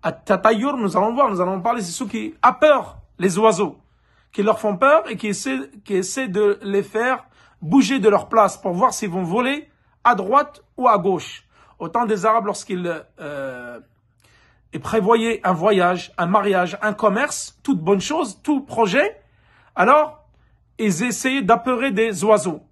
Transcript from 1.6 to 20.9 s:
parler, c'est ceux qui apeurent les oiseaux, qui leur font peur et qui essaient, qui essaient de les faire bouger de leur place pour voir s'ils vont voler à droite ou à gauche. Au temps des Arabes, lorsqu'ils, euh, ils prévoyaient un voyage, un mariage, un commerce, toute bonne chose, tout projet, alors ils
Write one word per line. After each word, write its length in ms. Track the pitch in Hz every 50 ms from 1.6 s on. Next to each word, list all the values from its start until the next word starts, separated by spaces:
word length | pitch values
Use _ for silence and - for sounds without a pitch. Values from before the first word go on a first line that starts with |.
| 170
parler, 180 | 233 240 240
c'est 120 | 214 170 170
ceux 140 | - 269
qui 280 | 208 - 220 214 214 - _ -
apeurent 560 | 240 262 - - 311 294 262 196 - - - - _ _ _
les 200 | 170 196 170 175
oiseaux, 420 | 220 220 208 165 202 165 - _ _ _ _ _ _ _ _ _ _ _
qui 120 | _ - 202
leur 180 | 214 214 214
font 160 | - 214 202
peur 340 | 175 269 269 294 320 320 330
et 60 | 247
qui 120 | 175 - 214
essaient, 420 | 202 - - 269 269 262 277 - _ 208 _
qui 80 | - 208
essaient 340 | 185 190 185 - 269 262 226
de 300 | 180 202 214 202 202 202
les 220 | - 196 196 196 196
faire 420 | 196 - 214 233 254 262 247 - _ _ _ _ _ _ _ -
bouger 360 | 151 165 277 262 180 269 269
de 120 | 185 220
leur 180 | 202 190 - -
place 300 | - 226 208 190 - -
pour 140 | - 196 175
voir 200 | 175 220 254 -
s'ils 160 | - - 202
vont 140 | 170 185 185
voler 480 | 165 175 226 247 254 277 294 311 _ _ _ _ _ _ _ _
à 100 | 240 247
droite 480 | 190 196 185 240 285 294 - - - _ _ _
ou 120 | - 247 247
à 100 | 220 202
gauche. 480 | 170 196 185 160 - - - - _ _ _ _ _ _ _ _
Au 100 | - 165
temps 160 | - 233 240
des 220 | 214 220 202 175
Arabes, 180 | 220 220 233 208
lorsqu'ils, 600 | 208 196 - - _ 202 180 180 175 165 156 147 _ _ _
euh, 600 | 170 147 147 139 139 135 127 123 123 120 120 117 - _ _ _ _ _ _ _ _ _ _ _ _ _ _ _ _ _ -
ils 60 | 160
prévoyaient 600 | - - - 226 196 190 233 233 226 226 226 208 -
un 120 | 190 185
voyage, 580 | 160 165 208 208 190 180 175 185 180 - - _ -
un 80 | 175
mariage, 500 | 170 190 214 202 208 196 185 180 170 160 - -
un 100 | 214 208
commerce, 680 | - - 214 190 220 269 294 - - - - _ _ _
toute 180 | - 277 175
bonne 200 | 156 165 202 196
chose, 420 | 185 - 294 320 320 226 190 _ _
tout 180 | - 302 269
projet, 600 | 269 - - 226 233 196 175 262 320 415 - - _ _ _ _ _ _ _ _ _ _ _
alors 540 | - 175 214 277 302 302 302 - _ _ _ _ _ _ _ _ _ _ _ _ _
ils 240 | 226 214